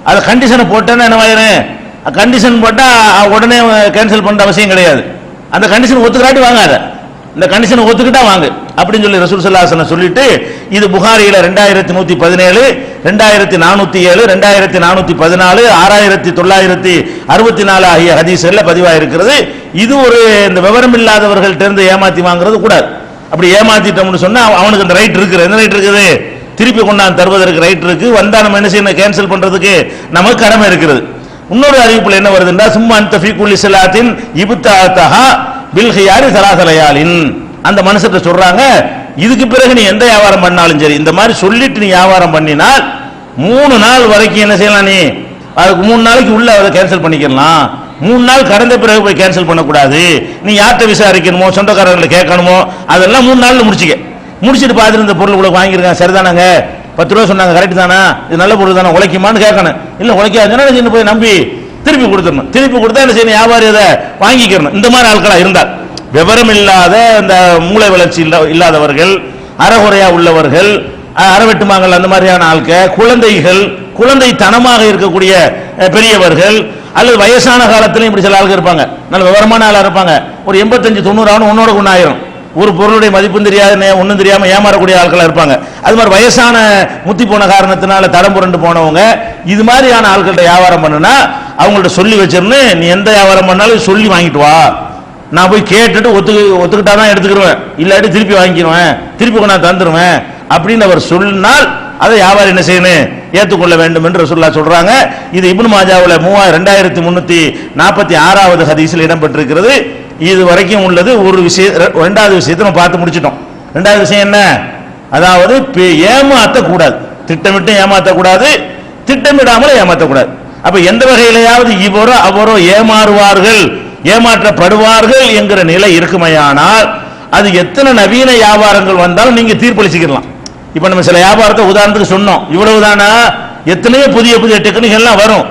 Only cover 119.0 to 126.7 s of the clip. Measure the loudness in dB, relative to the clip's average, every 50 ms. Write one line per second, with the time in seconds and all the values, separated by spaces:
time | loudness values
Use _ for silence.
119 | -4 -4 -4 0 0 0 2 2 2 2 2 2 2 2 2 2 2 0 0 0
120 | 0 0 0 0 -2 -2 -6 -16 -18 -20 -20 -6 -6 -2 0 0 0 0 0 2
121 | 2 2 2 2 2 2 2 2 2 2 2 2 2 0 0 -2 -2 -2 0 0
122 | 0 2 2 2 2 0 0 0 0 2 2 2 2 2 2 2 2 2 2 2
123 | 2 2 2 2 2 2 2 2 2 2 2 2 0 -2 -4 -8 -14 -16 -18 -6
124 | -2 0 0 2 2 2 0 2 0 -2 0 0 0 0 2 2 2 2 2 2
125 | 2 2 2 2 2 2 0 -2 0 0 0 0 0 0 0 0 2 2 2 0
126 | 0 -2 -2 -2 -2 0 0 2 2 2 0 2 2 2